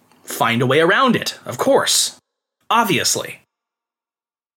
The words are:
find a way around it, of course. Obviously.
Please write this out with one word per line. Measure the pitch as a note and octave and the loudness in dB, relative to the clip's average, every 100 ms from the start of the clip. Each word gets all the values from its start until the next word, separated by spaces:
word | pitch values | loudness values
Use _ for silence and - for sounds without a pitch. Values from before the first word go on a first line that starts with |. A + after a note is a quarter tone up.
| _ _ | _ _
find | - - A#2 A#2 | -10 -2 0 0
a | B2+ | 2
way | D3 | 2
around | E3 A3 C4 - | 2 2 2 0
it, | - - - | -2 -10 -12
of | - | -4
course. | C4+ C4+ - - - - _ _ _ _ - | 0 2 2 -2 -2 -6 _ _ _ _ -2
Obviously. | A3+ G#3+ B2 F2+ - - - _ _ _ _ _ _ _ _ _ _ _ | 0 0 0 -2 -4 -6 -14 _ _ _ _ _ _ _ _ _ _ _